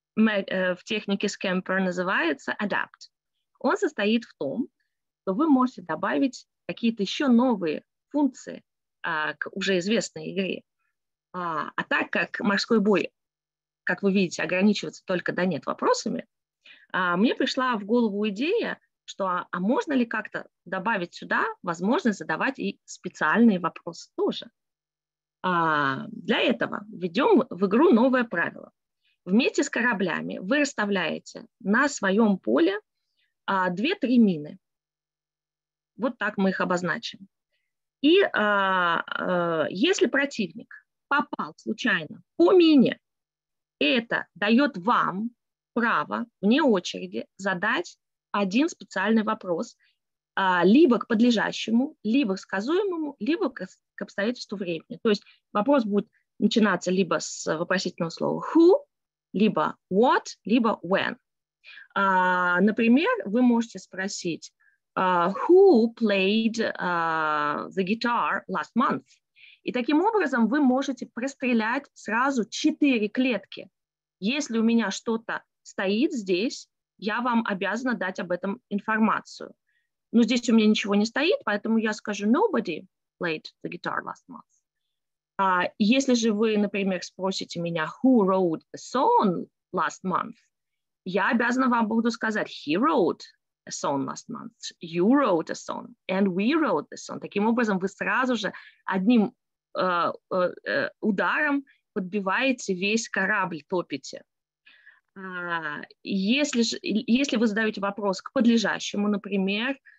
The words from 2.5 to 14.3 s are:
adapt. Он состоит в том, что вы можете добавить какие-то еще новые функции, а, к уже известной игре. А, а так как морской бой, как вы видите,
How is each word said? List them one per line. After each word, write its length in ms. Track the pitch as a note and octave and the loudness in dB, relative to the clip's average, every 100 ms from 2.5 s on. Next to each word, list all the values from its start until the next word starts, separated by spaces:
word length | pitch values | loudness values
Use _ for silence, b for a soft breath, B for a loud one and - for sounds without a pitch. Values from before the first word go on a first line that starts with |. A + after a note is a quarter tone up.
| - | -6
adapt. 480 | G3+ D3 - _ - _ _ _ _ _ | -4 -4 -6 _ -20 _ _ _ _ _
Он 180 | C4 G4 | -2 0
состоит 480 | F#4 - G#3 A#3 | -2 -2 0 0
в 100 | - - | -4 -8
том, 300 | C#3 G#3+ F4 _ _ _ _ _ | -6 -6 -8 _ _ _ _ _
что 120 | - | -6
вы 140 | F#3+ D#4+ | -2 2
можете 340 | C4 B3+ - | 4 2 -4
добавить 640 | F3+ D#3+ G3+ C#4+ C4+ - - _ - | -8 -4 -2 0 -2 -4 -20 _ -12
какие-то 340 | F3+ A#3 A3+ | -2 -2 -2
еще 260 | F#3+ - C#4 | -4 -2 4
новые 540 | A#3 C4 G3 E3 - _ _ _ | 4 4 0 -2 -6 _ _ _
функции, 520 | C#4+ C4+ - - E2 _ _ _ _ | 0 0 -2 -16 -16 _ _ _ _
а, 320 | - D#3 D3+ | -6 -4 -4
к 140 | D3 - | -6 -10
уже 260 | G3 F#3+ F#3 | -6 0 0
известной 540 | F#3 A3 - D#3+ - | 2 0 -2 -10 -8
игре. 300 | F3 F#3 - _ _ _ _ _ _ _ | -6 -6 -6 _ _ _ _ _ _ _
А, 380 | F3+ F3 D#3 - - | -10 -6 -6 -6 -8
а 80 | |
так 260 | - D4 - | -2 -2 -2
как 300 | G3 E3+ - | -4 -4 -2
морской 400 | G3+ G3 - A3+ | 0 0 2 2
бой, 320 | G3+ F3+ - _ _ _ _ _ _ _ | 4 2 0 _ _ _ _ _ _ _
как 180 | - F3+ | -8 -2
вы 100 | G3+ | 0
видите, 300 | G3 F3 | 2 0